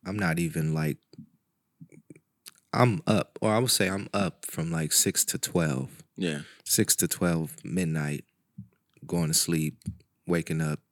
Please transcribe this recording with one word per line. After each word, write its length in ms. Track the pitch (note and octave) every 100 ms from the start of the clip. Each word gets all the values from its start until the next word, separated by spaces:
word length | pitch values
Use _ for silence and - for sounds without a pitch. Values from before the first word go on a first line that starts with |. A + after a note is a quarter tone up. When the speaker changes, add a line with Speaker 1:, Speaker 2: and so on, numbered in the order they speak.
| -
Speaker 1:
I'm 120 | G#2
not 220 | F#2 E2
even, 340 | E2+ D#2+ D#2
like, 240 | D#2 D2+ - _ - - _ _ _ _ _ - - _ - _ _ - _ _
I'm 280 | - B2 F#2 -
up, 320 | G#2 - -
or 100 | A2
I 80 | G#2+
would 120 | B2
say 180 | - G2
I'm 180 | F#2+ -
up 320 | G2+ F#2+ - -
from, 260 | - E2
like, 220 | E2 D#2
six 320 | - G2+ - -
to 120 | -
twelve. 680 | - F#2 D#2+ C2 C2+ - - -
Speaker 2:
Yeah. 260 | F2 D2 D2+ -
Speaker 1:
Six 320 | - - G#2 -
to 100 | E2+
twelve 480 | - F2+ E2 D#2+ - -
midnight, 580 | F2+ E2+ D#2 D2 D2 - _ _ - - _ _ _ -
going 220 | F2 D#2+
to 60 |
sleep, 440 | D#2+ - E2 D2+ - - - _ _ -
waking 360 | F2 D#2+ D#2+
up 180 | D#2 D2 _